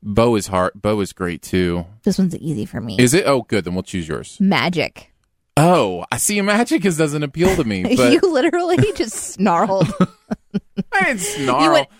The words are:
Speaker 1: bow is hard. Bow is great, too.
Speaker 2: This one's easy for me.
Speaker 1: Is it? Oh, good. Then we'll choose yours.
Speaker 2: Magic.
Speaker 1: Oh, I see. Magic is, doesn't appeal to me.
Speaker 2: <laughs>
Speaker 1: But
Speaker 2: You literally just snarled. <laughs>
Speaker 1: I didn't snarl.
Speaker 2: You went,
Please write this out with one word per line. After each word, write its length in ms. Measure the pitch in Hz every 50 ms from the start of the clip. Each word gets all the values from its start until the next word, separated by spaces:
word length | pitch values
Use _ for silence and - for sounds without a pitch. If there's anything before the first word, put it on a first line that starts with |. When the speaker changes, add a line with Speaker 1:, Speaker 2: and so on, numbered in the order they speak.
Speaker 1:
bow 340 | - 104 101 110 117 123 117
is 100 | 104 92
hard. 260 | 101 95 92 90 90 -
Bow 260 | 101 - 104 107 107
is 120 | 98 90
great, 300 | - - 92 87 85 -
too. 420 | - - - 92 90 87 87 87 85 - - _
Speaker 2:
This 140 | - 208 185 -
one's 160 | 190 175 -
easy 280 | - - 165 147 107 104
for 160 | - - -
me. 160 | 104 117 101 107
Speaker 1:
Is 140 | 123 123
it? 120 | 131 185 -
Oh, 160 | 135 139 127
good. 220 | 104 - 113 101 82
Then 100 | 90 90
we'll 80 | 92
choose 260 | 92 - - 92 82 78
yours. 300 | 76 57 - - - -
Speaker 2:
Magic. 720 | 196 190 180 131 123 170 175 160 113 - - - - _ _ _ _ _ _ _ _ _ -
Speaker 1:
Oh, 500 | 143 156 175 185 160 120 98 90 87 87 -
I 60 | 117
see. 240 | 110 - - 208 202
Magic 440 | 196 202 208 214 240 - 311 330 185
is, 100 | 202 165
doesn't 260 | 147 160 147 143 151
appeal 320 | 151 139 - 160 170 190 190
to 80 | 175 143
me. 180 | 110 101 92
Speaker 2:
<laughs> 140 | 90 - 247
Speaker 1:
But 160 | - 127 254
Speaker 2:
You 80 | 269 349 - 381
literally 460 | 320 254 277 330 - 349 359 339 359 - - 440 -
just 180 | - 320 226 - - - - -
snarled. 580 | - 185 202 170 165 196 190 190 196 175 - -
<laughs> 960 | - 185 - - _ _ - 226 - _ _ - 202 - _ - - - -
Speaker 1:
I 120 | - 392 381
didn't 160 | 330 262 190
snarl. 420 | 170 - - 143 139 131 247 277
Speaker 2:
You 80 | 294 320
went, 160 | 302 302 - - _ -